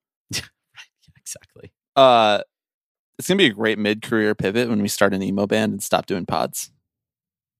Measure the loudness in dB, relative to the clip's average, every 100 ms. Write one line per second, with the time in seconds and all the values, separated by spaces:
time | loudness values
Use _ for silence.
0 | _ _ -12 -12 -12 _ _ -20 -20 _
1 | _ _ -18 -18 _ -20 -20 _ _ 4
2 | 6 6 4 0 -4 _ _ _ _ _
3 | _ -10 -2 2 2 2 -2 0 0 -2
4 | -2 0 0 0 -2 -2 -2 -2 -2 0
5 | 0 0 -2 -2 0 0 0 -4 -2 -2
6 | -2 -6 -4 -4 -4 -8 -14 _ _ _
7 | _ _ _ _ _ _